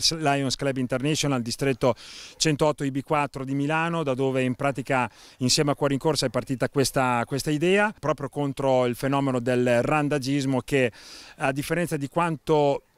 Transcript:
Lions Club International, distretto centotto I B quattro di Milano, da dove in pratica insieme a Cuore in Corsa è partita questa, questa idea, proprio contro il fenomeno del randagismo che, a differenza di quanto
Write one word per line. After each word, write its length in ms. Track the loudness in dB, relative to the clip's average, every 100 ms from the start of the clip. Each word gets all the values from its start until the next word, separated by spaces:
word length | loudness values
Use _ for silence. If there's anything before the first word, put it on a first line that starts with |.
| -2 0
Lions 360 | 0 0 0 -2
Club 220 | -2 -2
International, 640 | -2 -2 0 0 0 -2
distretto 540 | -2 -2 -2 2 2 0 -6 -18 -20 -2
centotto 480 | 0 2 2 0 -4
I 60 |
B 100 | -4
quattro 420 | 0 0 0 -4
di 120 | -4 -2
Milano, 480 | 0 0 -2 -2
da 100 | -2
dove 280 | 0 0 0
in 140 | 0 0
pratica 560 | -2 -2 -2 0 0 -6 -20 -4
insieme 320 | 0 2 2
a 40 | 2
Cuore 200 | 0 2
in 40 |
Corsa 280 | 0 0 0
è 20 |
partita 400 | -2 -4 -4 -2
questa, 540 | 0 0 2 2 0 0
questa 260 | -4 -2
idea, 420 | 0 2 2 2 -2
proprio 300 | -4 -4 -4
contro 560 | -4 -4 -2 2 2 2
il 100 | 0
fenomeno 460 | 0 0 2 0
del 400 | 0 2 4 4
randagismo 800 | 4 2 2 -2 -2 -2 0 -2
che, 280 | 0 2 2 -2 -16 -20 -20 -4
a 120 | -2
differenza 460 | -2 -2 -2 -2 -4
di 100 | -4
quanto 760 | -2 -2 -2 0 2 2 0 -6